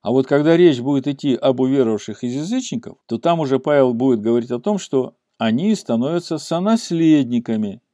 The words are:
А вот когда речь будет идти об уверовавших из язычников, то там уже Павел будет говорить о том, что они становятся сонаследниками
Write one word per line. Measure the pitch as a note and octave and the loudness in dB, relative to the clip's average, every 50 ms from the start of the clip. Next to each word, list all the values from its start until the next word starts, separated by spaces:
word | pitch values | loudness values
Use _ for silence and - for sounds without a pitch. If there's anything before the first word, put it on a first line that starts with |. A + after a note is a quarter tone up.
А | _ G2+ | _ 0
вот | A#2+ C3 C3+ | 0 0 2
когда | - D3 C#3+ D3 D#3+ E3 | 2 2 2 4 4 4
речь | E3 F3+ F3 C#3+ A#2+ | 6 6 6 4 4
будет | A#2+ C#3 C#3+ C#3 C3+ | -2 -2 -2 -2 -2
идти | D3 C#3+ C#3 - C#3+ B2+ | -2 -6 -4 -2 -2 -2
об | - - C#3 C3 B2 | 0 2 0 0 2
уверовавших | C3 C3 C3+ C#3 C3 A2+ A2 G#2 - - G#2+ - - | 0 0 2 2 2 0 0 -4 -6 -10 -12 -10 -8
из | A#2+ A#2+ | -8 -6
язычников, | C#3 D3+ F3+ A#3 C4 A#3+ - - A#2 - - - _ _ | -6 -6 -4 -4 -6 -6 -6 -10 -10 -10 -12 -20 _ _
то | _ A2+ A#2 | _ -8 -2
там | - E3+ E3+ E3 | 0 0 0 0
уже | D#3 C3+ C3+ B2+ | 0 0 0 0
Павел | C3 D3+ D3 C#3+ C3 B2+ B2 | 0 2 4 4 4 4 2
будет | A2+ C3 C3+ B2+ A2 | 0 2 0 0 0
говорить | G#2 A2+ A#2 A#2+ A#2 A#2+ | 0 0 0 0 0 -2
о | B2 B2 | -8 -6
том, | A#2+ G#3 G#3 G3 | -2 -2 -4 -4
что | - - - C3+ B2+ B2 _ _ _ _ _ _ | -4 -2 -2 -2 -2 -2 _ _ _ _ _ _
они | A2+ A2+ A2 B2 F3 G#3+ A3 | -2 0 0 0 0 0 -2
становятся | - - - B2 A2+ A#2+ C#3+ E3 F3 E3+ - E3 D#3 | -2 -2 -4 -2 -2 -2 -2 -4 -4 -4 -6 -8 -8
сонаследниками | - - E3 E3+ F3+ G#3 A3+ A3+ - - F3 E3 E3 D#3+ D#3 D3 C#3 A#2 B2 A#2+ A#2 - A2+ A2 G#2+ G2+ G2 A#2 _ _ | -6 -4 -4 -2 0 0 0 0 -2 -4 -2 0 4 4 4 4 2 0 -2 -4 -2 -2 -4 -4 -4 -6 -8 -12 _ _